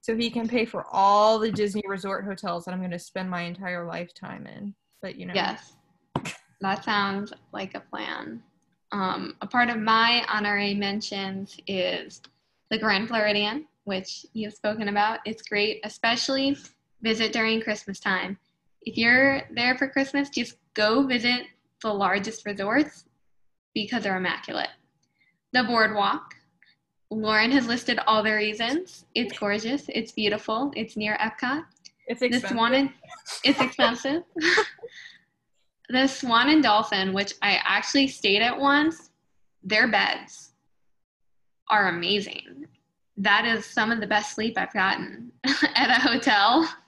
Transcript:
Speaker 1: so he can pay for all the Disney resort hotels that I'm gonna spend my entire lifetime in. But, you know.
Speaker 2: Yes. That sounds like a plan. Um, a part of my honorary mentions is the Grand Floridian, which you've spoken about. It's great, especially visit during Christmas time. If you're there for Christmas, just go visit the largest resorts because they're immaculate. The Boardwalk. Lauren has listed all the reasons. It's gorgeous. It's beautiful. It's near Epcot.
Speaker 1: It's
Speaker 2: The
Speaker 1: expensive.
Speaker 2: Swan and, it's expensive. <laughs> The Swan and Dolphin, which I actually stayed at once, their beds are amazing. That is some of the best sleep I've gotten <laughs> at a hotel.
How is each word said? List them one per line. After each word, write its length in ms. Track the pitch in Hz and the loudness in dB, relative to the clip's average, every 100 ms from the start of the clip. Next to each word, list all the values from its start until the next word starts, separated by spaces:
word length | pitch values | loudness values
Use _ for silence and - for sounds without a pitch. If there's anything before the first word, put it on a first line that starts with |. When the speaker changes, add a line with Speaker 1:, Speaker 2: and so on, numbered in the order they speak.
Speaker 1:
so 160 | - 226 | -2 -2
he 120 | 233 | -2
can 160 | 233 226 | -2 -2
pay 160 | 240 233 | -2 -2
for 200 | 190 - | -4 -4
all 460 | - 196 208 214 220 | 2 4 6 6 4
the 140 | 220 | 0
Disney 320 | 202 208 202 196 | 0 -2 -2 -6
resort 400 | 196 196 196 202 | -6 -6 -6 -6
hotels 400 | 190 196 175 170 | -8 -6 -6 -6
that 80 | |
I'm 80 | 185 | -6
gonna 160 | 180 175 | -6 -8
spend 300 | - 190 185 | -10 -10 -6
my 120 | 180 | -6
entire 420 | 170 175 190 175 170 | -8 -8 -8 -8 -8
lifetime 600 | 165 175 - 190 - - | -10 -12 -14 -14 -14 -14
in. 260 | - 202 196 _ _ | -12 -14 -14 _ _
But, 140 | 196 - | -14 -12
you 120 | 180 | -6
know. 80 | 180 | -2
Speaker 2:
Yes. 380 | - - - _ _ _ _ - - - _ _ | -2 -6 -14 _ _ _ _ -8 -8 -14 _ _
That 220 | 196 202 | -4 -4
sounds 480 | - 208 196 196 208 - _ | -2 0 0 -2 -8 -14 _
like 220 | 208 190 - | -12 -10 -12
a 40 | |
plan. 600 | - - - 80 - 160 _ _ _ _ _ | -12 -10 -8 -8 -10 -14 _ _ _ _ _
Um, 440 | 202 185 - 180 - | -4 -2 -2 -6 -10
a 60 | 208 | -4
part 220 | 247 240 | 0 0
of 80 | 233 | 0
my 480 | 220 220 233 240 - | 2 4 4 2 0
honorary 460 | 214 208 202 202 | -2 0 0 0
mentions 840 | 202 202 202 - 196 190 190 196 - - | -2 -4 -4 -6 -8 -8 -8 -10 -14 -8
is 540 | 190 180 175 156 - - _ _ _ _ | -2 -2 -4 -10 -18 -20 _ _ _ _
the 80 | 220 | -2
Grand 280 | 214 196 226 | 0 0 0
Floridian, 600 | 233 214 208 208 254 311 _ | 0 2 2 0 -4 -10 _
which 420 | - 190 190 - - | -8 -6 -6 -16 -12
you've 220 | 226 214 214 | -8 -8 -6
spoken 320 | 208 214 208 | -4 -2 -2
about. 300 | 202 214 226 214 | 0 0 -2 -8
It's 180 | 220 | -12
great, 360 | - 208 208 208 | -4 0 0 -2
especially 720 | 214 - 226 233 - 269 269 277 - _ _ _ | -10 -2 0 0 0 0 0 -2 -6 _ _ _
visit 280 | 220 220 220 | -2 0 0
during 300 | 226 220 220 | 0 0 0
Christmas 380 | 220 214 - 196 | -2 -6 -6 -6
time. 400 | 214 190 - 196 _ _ _ _ | -2 -2 -2 -10 _ _ _ _
If 160 | - 220 | -8 0
you're 460 | 233 247 277 277 - | 4 6 6 2 -4
there 260 | 233 240 254 | -2 0 0
for 100 | 269 | 0
Christmas, 420 | 269 269 285 277 | 0 0 0 -2
just 260 | - 233 - _ | -4 -6 -10 _
go 300 | - 214 240 269 | 0 4 4 4
visit 400 | 240 240 247 - _ _ _ | 2 2 0 -4 _ _ _
the 100 | 220 | -4
largest 500 | 202 196 196 208 220 208 | 0 2 0 -2 -8 -10
resorts 580 | 196 196 247 302 - _ _ _ _ _ _ _ 220 | -6 0 2 0 -4 _ _ _ _ _ _ _ -6
because 260 | 208 240 | -4 -2
they're 160 | 202 185 | -2 -2
immaculate. 540 | 180 - - - - - _ _ _ _ _ _ _ | -2 -4 -6 -6 -6 -8 _ _ _ _ _ _ _
The 80 | 247 | -2
Boardwalk. 680 | 233 233 214 208 196 262 - - _ _ _ _ _ _ _ | 2 2 2 2 0 -2 -6 -20 _ _ _ _ _ _ _
Lauren 400 | 220 214 214 226 | -4 2 2 4
has 160 | 269 233 | 4 2
listed 320 | 247 - 240 - | -2 -2 0 2
all 160 | 220 | 4
the 100 | 214 | 4
reasons. 720 | 214 214 214 233 302 370 - _ | 2 0 -2 -2 -2 -6 -18 _
It's 240 | - 214 - | -4 -4 -2
gorgeous. 480 | 202 208 220 285 - | -2 -2 -2 -6 -4
It's 220 | - 226 | -6 -6
beautiful. 600 | - 208 208 - 220 277 240 | -2 -2 -2 -2 -2 -2 -4
It's 220 | 226 - | -8 -6
near 180 | 208 214 | -4 -2
Epcot. 480 | 220 - 247 285 330 _ - _ - | -4 -2 -4 -4 -6 _ -20 _ -10
Speaker 1:
It's 120 | 240 | -2
Speaker 2:
The 40 | 247 | 0
Speaker 1:
expensive. 240 | 247 247 240 | 0 0 0
Speaker 2:
Swan 160 | 233 | 4
and, 200 | 262 277 - - - - - | 4 2 -4 -20 -20 -14 -2
it's 180 | - - | 2 2
expensive. 600 | 247 - 208 240 269 311 - 349 | 0 2 0 2 -2 -4 -4 -2
<laughs> 280 | 320 349 415 - 466 - - - _ _ _ _ _ _ _ | 2 2 0 -6 -20 -18 -20 -20 _ _ _ _ _ _ _
The 180 | 254 269 | 2 2
Swan 420 | 262 254 233 262 | 0 2 4 6
and 120 | 311 | 6
Dolphin, 520 | 254 208 214 202 190 | 8 4 4 0 0
which 200 | 190 202 - | 0 -2 -2
I 200 | 202 190 | 0 2
actually 440 | - 196 - 277 269 | 2 0 2 2 2
stayed 320 | - - 202 | 0 2 4
at 180 | 233 240 | 2 2
once, 500 | 277 285 311 320 - _ _ _ _ _ | 4 4 4 -2 -14 _ _ _ _ _
their 240 | 190 214 240 | -2 2 4
beds 600 | 208 196 - - - - _ _ _ _ _ _ _ _ _ _ _ - | 4 2 -2 -8 -20 -20 _ _ _ _ _ _ _ _ _ _ _ 0
are 180 | 220 190 | 2 2
amazing. 800 | 170 170 208 196 - - 269 311 _ _ _ _ - | 0 0 -2 -2 -12 -16 -18 -20 _ _ _ _ -2
That 300 | 196 208 233 | 2 4 2
is 200 | 226 220 | -2 -2
some 260 | - 220 | -2 0
of 80 | 233 | 0
the 60 | 202 | 0
best 260 | 208 208 - | 0 0 -4
sleep 220 | 226 220 | -2 -2
I've 160 | - | -4
gotten 580 | 214 190 - - - 233 _ | 0 0 0 -6 -12 -18 _
<laughs> 80 | 262 277 - 233 | -4 0 2 2
at 140 | 254 | 2
a 120 | 220 | 4
hotel. 640 | 262 233 254 208 208 269 320 - | 2 2 2 4 6 4 2 -4